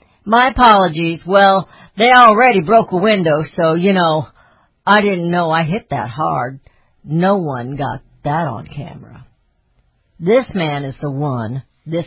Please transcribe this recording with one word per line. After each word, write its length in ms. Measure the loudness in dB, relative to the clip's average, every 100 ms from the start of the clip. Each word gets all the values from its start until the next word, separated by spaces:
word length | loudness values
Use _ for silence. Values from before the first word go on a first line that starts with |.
| _ _ -2
My 240 | 2 2
apologies. 720 | 4 4 6 2 -2 -4 -6 0
Well, 420 | 4 4 2 -2 -14 -20 -2
they 140 | 4
already 500 | 6 6 6 4 2
broke 300 | 2 2 2
a 60 | -2
window, 460 | 0 0 0 -2 -2 -2
so, 180 | 0
you 200 | 2 0
know, 340 | 2 0 -2 -6 _ _ _ _ _ 0
I 160 | 2
didn't 300 | 2 -2 -2
know 180 | -2 -2
I 140 | -2
hit 260 | -2 -6 -6
that 200 | -8 -8
hard." 500 | -6 -4 -4 -6 -10 _ _ _ _
No 340 | -6 -2 0 0
one 380 | -4 -8 -10 -8
got 260 | -8 -8 -14 _
that 240 | -6 -4 -4
on 200 | -8 -14
camera. 580 | -14 -16 -18 -20 -20 -20 _ _ _ _ _ _ _ _ _
This 260 | -2 0 -2
man 300 | -6 -4 -6
is 120 | -8 -10
the 100 | -10
one, 520 | -6 -6 -6 -6 -10 -14 _ -8
this 200 | -8